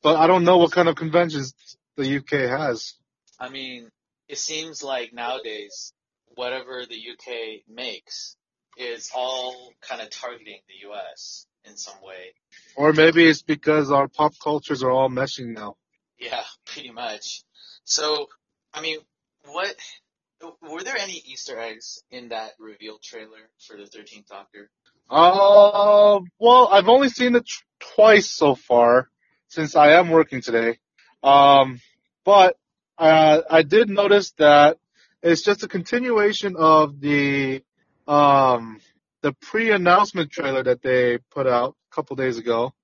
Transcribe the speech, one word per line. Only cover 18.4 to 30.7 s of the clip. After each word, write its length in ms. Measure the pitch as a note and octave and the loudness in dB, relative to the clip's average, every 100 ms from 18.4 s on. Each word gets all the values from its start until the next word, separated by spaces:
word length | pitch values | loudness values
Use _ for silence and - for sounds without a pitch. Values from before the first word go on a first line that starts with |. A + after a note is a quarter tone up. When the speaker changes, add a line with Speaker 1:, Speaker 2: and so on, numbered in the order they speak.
| _ _ _ | _ _ _
Speaker 2:
I 80 | D3+ | -14
mean, 180 | D#3+ D#3 _ _ _ _ C#3+ | -14 -14 _ _ _ _ _
what, 280 | D#3 G3 F#3+ - - _ _ _ _ E3 _ | -12 -10 -12 -20 -20 _ _ _ _ -20 _
were 200 | D#3+ D#3+ | -18 -16
there 140 | G3 C4 | -12 -10
any 260 | G3 E3+ _ | -10 -14 _
Easter 320 | C3 - A#2 | -20 -16 -14
eggs 440 | A#2 A2 - - _ | -14 -16 -20 -20 _
in 180 | B2+ A#2+ | -20 -14
that 240 | A2+ A2 _ | -14 -14 _
reveal 400 | A2 G2+ G#2+ G#2+ | -20 -20 -20 -20
trailer 480 | - A#2 A2 A2 A2 _ | -20 -20 -20 _ _ _
for 180 | _ G#2 | _ -20
the 100 | G2+ | -20
Thirteenth 420 | - G#2 A2 G2+ | -20 -20 -20 _
Doctor? 420 | G2 G2 G#2 G#2 _ _ _ _ | -20 -20 -20 -20 _ _ _ _
Speaker 1:
Uh, 1080 | C#3 E3+ F#3+ G3 G3+ G3+ G#3 G#3 G#3 G#3 G3+ F3+ _ | 2 2 4 4 6 6 4 2 4 4 2 -4 _
well, 300 | A#3 B3+ A#3+ | 4 6 6
I've 180 | G3 F#3+ | 4 4
only 200 | B3 C#4 | 2 2
seen 260 | A#3+ B3 | -2 0
it 120 | A#3+ A#3+ | 0 -4
tw-, 480 | - _ _ - | -18 _ _ -12
twice 360 | - A3 G#3 - | 2 6 6 2
so 240 | - D3 | -2 -2
far, 560 | C3 _ A#2+ A#2+ B2 B2+ _ _ _ _ | -2 _ 2 4 2 0 _ _ _ _
since 280 | - D3+ D#3+ | -10 -4 4
I 220 | D3 E3 | 6 6
am 120 | F3+ | 4
working 300 | D#3+ D#3 C3+ | 0 0 -4
today. 380 | A#2+ A#2 A2+ | -6 -4 -4